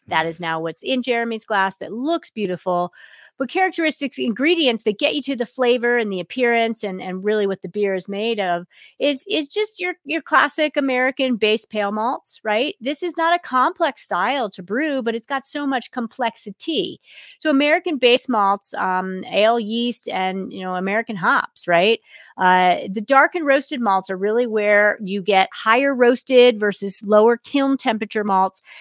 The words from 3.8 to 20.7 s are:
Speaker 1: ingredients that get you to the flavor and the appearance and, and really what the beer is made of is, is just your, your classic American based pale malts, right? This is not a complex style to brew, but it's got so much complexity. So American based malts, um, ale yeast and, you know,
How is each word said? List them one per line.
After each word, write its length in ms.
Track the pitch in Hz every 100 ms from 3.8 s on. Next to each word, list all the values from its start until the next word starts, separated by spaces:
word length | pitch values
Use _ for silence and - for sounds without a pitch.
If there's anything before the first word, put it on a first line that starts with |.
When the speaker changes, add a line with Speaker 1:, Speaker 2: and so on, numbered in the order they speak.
| 311 - 277 -
Speaker 1:
ingredients 640 | 254 208 294 339 277 226
that 160 | 220 202
get 160 | 285
you 80 | 294
to 140 | 262 247
the 100 | 233
flavor 500 | - 247 247 240 240
and 160 | 214
the 60 | 190
appearance 640 | 175 254 240 233 226 226
and, 180 | 202 185
and 220 | 185 185
really 240 | 202 214 196
what 160 | 190
the 60 | 185
beer 260 | 208 202
is 140 | 185 185
made 320 | 196 226 214
of 260 | 185 175 175 _ - _
is, 260 | 285 269 -
is 160 | 311 285
just 320 | 403 427 -
your, 160 | 359 -
your 180 | 277 311
classic 540 | - 311 302 - 302 294
American 600 | 269 254 254 262 262 220
based 340 | 214 214 -
pale 220 | 214 202
malts, 480 | 214 233 320 - -
right? 320 | 220 214 285 -
This 200 | 247 302
is 160 | 359 330
not 200 | 330 349
a 20 |
complex 640 | - 254 285 370 320 -
style 480 | - 175 202 277 214
to 120 | -
brew, 400 | 180 226 311 269
but 120 | 233
it's 120 | 226 -
got 200 | 269 -
so 220 | 294 285
much 240 | 262 -
complexity. 1080 | 254 226 - 233 - 214 - - 285 - - _ - - -
So 100 | 311
American 480 | 277 294 320 359 277
based 320 | 247 247 -
malts, 460 | 226 196 202 -
um, 500 | 202 190 185 185 185 -
ale 340 | 185 214 240
yeast 480 | 208 226 240 - -
and, 440 | 185 185 190 185
you 100 | 190
know, 120 | 185